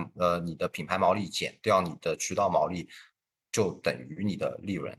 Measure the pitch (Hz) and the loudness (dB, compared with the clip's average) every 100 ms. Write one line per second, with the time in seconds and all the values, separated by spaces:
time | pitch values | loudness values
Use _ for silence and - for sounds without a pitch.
0 | 85 95 90 87 85 80 90 - 76 92 | -2 0 2 2 -2 -4 -4 -4 -4 2
1 | 92 98 92 - 73 - 110 98 87 76 | 4 2 -2 -4 -6 -4 2 4 2 -2
2 | 82 78 - 92 98 80 76 87 80 - | -4 -4 -2 0 4 4 2 0 -8 -14
3 | - _ _ _ _ - 95 73 - 64 | -20 _ _ _ _ 2 2 0 -2 -2
4 | 64 80 101 90 65 - 101 90 - | -6 -4 -2 0 -4 -4 -4 -4 -6